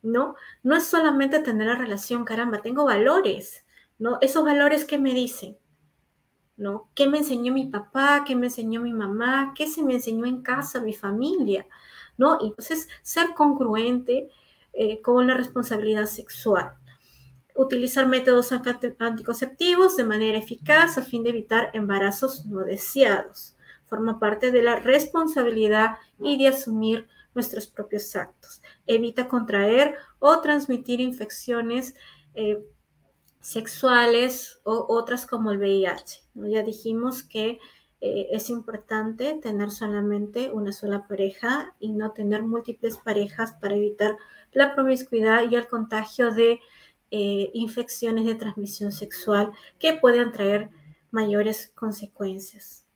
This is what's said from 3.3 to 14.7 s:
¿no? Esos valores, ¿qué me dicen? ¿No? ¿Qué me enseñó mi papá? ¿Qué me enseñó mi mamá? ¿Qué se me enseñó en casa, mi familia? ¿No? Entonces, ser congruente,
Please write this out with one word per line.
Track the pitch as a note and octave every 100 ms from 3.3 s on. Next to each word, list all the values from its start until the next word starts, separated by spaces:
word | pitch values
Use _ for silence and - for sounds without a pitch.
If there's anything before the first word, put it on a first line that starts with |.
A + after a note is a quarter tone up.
| - - - _ _ _ _
¿no? | A3+ B3
Esos | C4+ D#4+
valores, | D4+ C#4+ C#4+ D4+
¿qué | D4+ D4
me | C4+
dicen? | B3+ B3 - - - _ _ _ _ _ _ _ _ _ -
¿No? | G3+ G#3 -
¿Qué | - C#4
me | D4
enseñó | D4+ B3 A#3+
mi | C4+ C4
papá? | G#3 - C4+ C#4 C#4+ C#4+
¿Qué | B3+
me | B3
enseñó | B3 A3 A3+
mi | A#3+
mamá? | A3+ G3 G#3 A#3+ C4+ C4+ -
¿Qué | D4+
se | D#4+
me | C#4
enseñó | B3 B3 A3+ A#3+
en | B3+
casa, | B3 B3+ C#4 C4
mi | A3
familia? | G#3+ G3+ G#3 C#4 F#4 A3+ G3 - - - - - -
¿No? | C4+ D#4
Entonces, | G#3+ - - D#4+ - -
ser | - - E4+
congruente, | E4 D4 C4+ B3 G#3+ A#3 B3 B3 B3+ - _ _ _ _